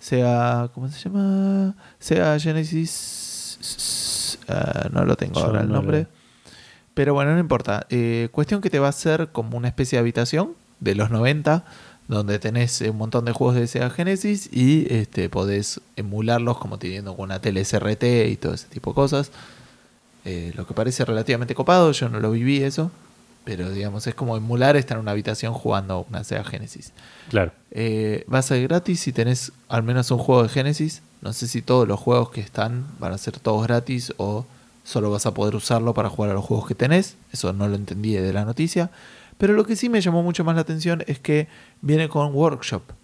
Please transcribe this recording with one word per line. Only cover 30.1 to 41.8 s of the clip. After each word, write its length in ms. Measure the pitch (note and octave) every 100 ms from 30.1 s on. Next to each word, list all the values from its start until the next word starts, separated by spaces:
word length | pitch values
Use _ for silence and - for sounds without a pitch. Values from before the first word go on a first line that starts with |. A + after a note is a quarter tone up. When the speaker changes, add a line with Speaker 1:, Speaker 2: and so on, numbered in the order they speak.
Speaker 1:
un 80 | B2
juego 240 | A#2 B2+
de 60 | A2+
Genesis. 540 | C#3 C3+ D3 D#3 - - -
No 120 | -
sé 140 | A2+ B2
si 160 | A#2+
todos 260 | - B2+ A2+
los 100 | G2+
juegos 320 | - A#2+ A#2
que 100 | -
están 460 | G2+ - A2 B2 C#3 -
van 140 | F2+
a 60 | G2
ser 200 | - -
todos 280 | - G#2+ A2+
gratis 460 | A#2+ B2 B2+ A#2+ -
o 280 | G2+ G#2+ B2 - - -
solo 260 | - A#2+ G#2+
vas 160 | G#2 A2+
a 80 |
poder 200 | G#2 G#2 G#2+
usarlo 360 | - A#2 A#2
para 140 | A2 G#2+
jugar 220 | - G#2
a 40 |
los 100 | G2
juegos 220 | - A#2 -
que 80 |
tenés. 420 | - B2 E3+ G3 - -
Eso 200 | - F2+
no 160 | G2 G2+
lo 80 | G2+
entendí 380 | G2 F#2+ G#2+
de 180 | G#2 F#2
la 120 | G2
noticia. 460 | G#2 A#2+ E3 - E3+ - - - - -
Pero 180 | G3
lo 100 | G#3
que 120 | G#3+ A3
sí 120 | A#3+
me 120 | A3+
llamó 220 | F3 E3+
mucho 220 | F3 E3+
más 100 | E3
la 80 | E3
atención 400 | D#3+ D#3+ E3+ E3+ -
es 120 | C#3
que 300 | - D3+ D#3 - - _